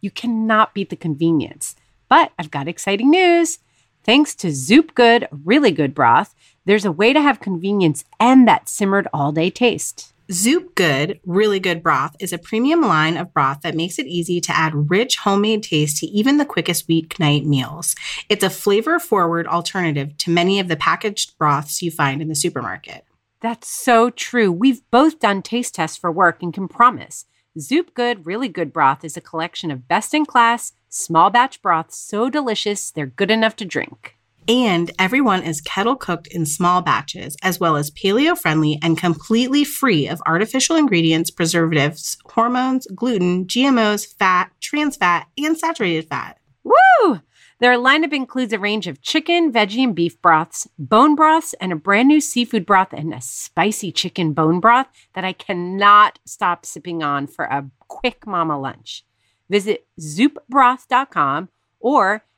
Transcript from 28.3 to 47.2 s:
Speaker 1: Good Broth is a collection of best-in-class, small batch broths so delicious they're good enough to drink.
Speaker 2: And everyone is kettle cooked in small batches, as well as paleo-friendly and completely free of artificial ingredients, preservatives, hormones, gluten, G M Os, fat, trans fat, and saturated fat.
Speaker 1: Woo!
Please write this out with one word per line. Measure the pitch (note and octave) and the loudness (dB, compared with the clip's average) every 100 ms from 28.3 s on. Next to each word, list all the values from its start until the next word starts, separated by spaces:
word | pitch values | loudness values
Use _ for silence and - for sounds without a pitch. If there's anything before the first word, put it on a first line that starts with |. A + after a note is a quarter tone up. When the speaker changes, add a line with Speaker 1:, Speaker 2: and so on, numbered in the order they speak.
| G3+ C4 | -6 -6
Speaker 1:
Good | E3+ D#3+ | -6 -6
Broth | E3 C#3 C#3 | 2 2 2
is | E3 E3+ | -6 -14
a | |
collection | - E3 E3+ - E3+ | -12 -8 -8 -8 -8
of | C3+ B2 | -8 -2
best-in-class, | F3+ G#3+ D4+ D4 A#3+ A#3 A#3 - _ _ | -2 0 -4 0 2 2 0 -6 _ _
small | - - E3 F3+ | -12 -2 4 4
batch | A3 C4 - | 4 0 -2
broths | G3+ E3 D#3+ - | -2 -2 -2 -14
so | - G#3 B3 | -10 -4 -2
delicious | D4+ C4+ G#3 G#3+ G3+ - | -2 -4 -4 -4 -6 -8
they're | - | -8
good | C#3 - G3 | -10 -4 0
enough | A3 A3 A3 | 2 0 -2
to | |
drink. | G3 C#3+ - - - _ _ _ - | -8 -6 -8 -14 -20 _ _ _ 0
Speaker 2:
And | A#3+ A#3+ F3 E3+ - | 2 2 0 -2 -2
everyone | F#3 B3+ C4 F#3 | 0 2 2 0
is | E3 D3+ | -2 -8
kettle | - - G#3 C4 | -8 -4 -2 -2
cooked | - E3+ - | -4 -8 -6
in | F3 D#3 | -6 -6
small | - F3 F3+ | -2 0 0
batches, | E3+ A2+ - F3 G#3 - | 0 -2 -2 -12 -12 -6
as | F#3+ F3 | -6 -2
well | F3 D3+ | 0 0
as | D3 | -2
paleo-friendly | - G3 G#3 D4+ F4 F3 D#3 D#3 D3+ | -4 0 2 2 0 0 0 0 0
and | E3 D#3+ | -2 0
completely | F3+ E3 - A3+ B3+ C#4 | 0 -4 0 0 2 0
free | D4 - C4+ E3+ C3+ | 0 0 0 0 -2
of | F3 | -4
artificial | - E3 A3 C4 B3+ E4 | -2 -2 -2 -2 0 2
ingredients, | D4 F3+ E3 D#3+ E3 | 2 2 2 2 0
preservatives, | - E3 E3+ D#3+ D#3+ C#3+ D3+ - - | -2 -2 0 0 0 -2 -4 -12 -12
hormones, | - - A#3 B3 B3+ C4 - | -6 -2 0 0 -2 -2 -6
gluten, | F#3+ A#3+ A3 F3+ F3+ F3+ | -6 -2 0 0 -2 -4
G | A#3 | 0
M | C4+ B3+ | 2 4
Os, | G#3+ G#3 | 2 0
fat, | - _ F#3+ F3+ F#3+ _ | -6 _ 0 0 -2 _
trans | - D4 D4+ - | -8 -4 -4 -2
fat, | F3+ E3+ - - | 0 0 -4 -8
and | D4+ D#4+ | -4 -2
saturated | E4 E4 G3 E3 D#3 | -4 -4 -2 -4 -6
fat. | C3 - - _ _ | -10 -10 -16 _ _
Speaker 1:
Woo! | - B4+ F#5+ F5 G#4 G3+ | 2 6 6 6 4 0